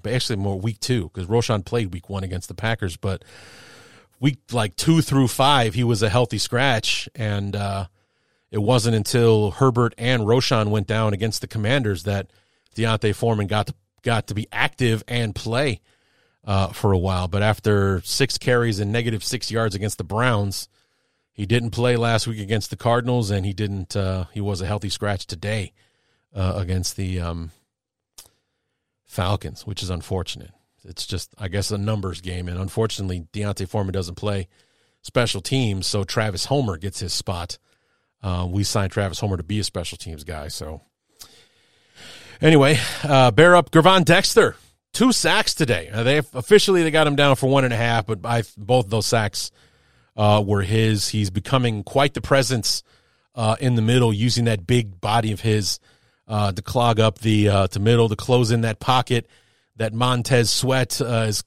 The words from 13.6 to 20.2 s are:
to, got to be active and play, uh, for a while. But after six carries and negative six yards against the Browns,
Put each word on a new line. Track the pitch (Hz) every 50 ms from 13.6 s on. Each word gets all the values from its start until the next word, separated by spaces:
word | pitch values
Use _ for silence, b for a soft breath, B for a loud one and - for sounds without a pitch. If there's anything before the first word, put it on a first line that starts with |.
| 101
to, | - - - _ _ _ _
got | _ 120 117 110 -
to | - 104
be | 101 107 - -
active | 117 131 135 - - 127 117 113 107 - -
and | 120 120 117 107 95
play, | - - 110 110 123 151 143 104 - _ _ _ _ _ _ _ _ _ _ _ _ _
uh, | 104 101 98 98
for | 95 - - - 104 98
a |
while. | 90 85 95 92 90 90
But | 87 101 101 104
after | 110 104 - - 107 104 101 98 98 98 90 -
six | - - - 139 - -
carries | - - 135 123 120 117 117 104 98
and | 107 101
negative | 107 120 117 117 113 101 -
six | - - 110 - -
yards | 107 113 113 110 95
against | 98 101 104 -
the | - 87
Browns, | 80 98 107